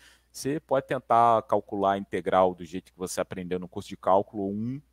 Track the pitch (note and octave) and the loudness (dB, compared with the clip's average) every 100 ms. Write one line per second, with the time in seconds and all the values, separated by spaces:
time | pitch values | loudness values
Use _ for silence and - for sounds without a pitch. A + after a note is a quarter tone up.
0 | _ _ _ - C3+ D3+ - C3+ - C3+ | _ _ _ -10 -6 -6 -2 -2 -2 -4
1 | - A#2 A#2 A2+ - G#2 - G2+ G2 G2 | 2 4 6 4 2 -2 -2 -2 0 0
2 | G2+ G2 F2 F#2 F#2 F2+ E2+ F#2 - - | -4 -6 0 4 4 2 -10 -12 -12 -10
3 | F2+ - F2+ F#2 F2 F2+ F2+ G#2 - F#2 | -8 -6 -6 -8 -6 -8 -8 -14 -14 -6
4 | - F#2+ G#2 G#2+ G2 G#2 A#2 C3+ - | 2 2 2 -4 -6 -4 -8 -10 -14